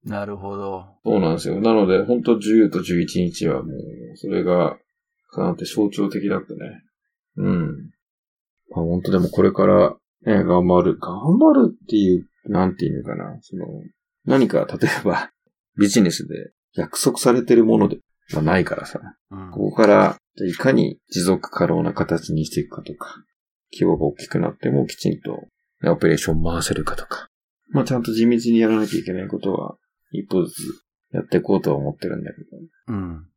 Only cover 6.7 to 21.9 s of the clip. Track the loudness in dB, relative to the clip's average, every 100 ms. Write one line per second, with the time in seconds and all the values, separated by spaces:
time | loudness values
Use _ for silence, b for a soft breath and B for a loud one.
6.7 | -16 _ _ _ _ _ -6 -2 0 -2
7.7 | -8 -16 _ _ _ _ _ _ _ _
8.7 | -6 -2 -2 0 0 0 2 2 4 4
9.7 | 6 4 2 _ _ 0 0 4 2 4
10.7 | 4 4 0 -6 -6 0 4 6 6 4
11.7 | 0 _ 2 4 2 -2 _ -4 0 0
12.7 | 0 -4 -4 -8 -10 -10 -14 _ -12 -12
13.7 | -12 -18 _ _ _ 0 2 4 2 -2
14.7 | -2 -2 0 -2 -2 -6 _ _ _ _
15.7 | 0 2 4 2 2 -8 -12 -12 _ _
16.7 | -8 -8 -2 -2 2 2 2 4 4 6
17.7 | 4 2 -2 _ _ _ -4 2 2 0
18.7 | -6 -10 -14 -14 -20 _ -16 -12 -4 -4
19.7 | 2 6 6 6 0 _ -6 -6 -2 2
20.7 | 2 2 -2 _ -4 0 0 -2 -2 0
21.7 | 0 -2